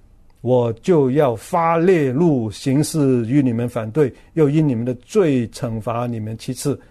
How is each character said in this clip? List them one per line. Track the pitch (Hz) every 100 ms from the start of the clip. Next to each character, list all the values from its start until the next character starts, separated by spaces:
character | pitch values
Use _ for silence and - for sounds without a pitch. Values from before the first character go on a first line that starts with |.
| _ - - _
我 | 117 123 117
就 | 110 - 170 135
要 | 139 143 110
发 | - 180 165 170
烈 | 175 180 139
怒， | 123 175 139 110
行 | - 139 131
事 | 151 165 139 123 113
与 | 143
你 | 131
们 | 113 120
反 | 120 110
对， | 110 135 - -
又 | - 143
因 | 151 151
你 | 113
们 | 120
的 |
罪 | 123 - 214 175 131 113
惩 | - 120 113
罚 | 107 117 123
你 | 117
们 | 107 110
七 | -
次， | 127 147 123 -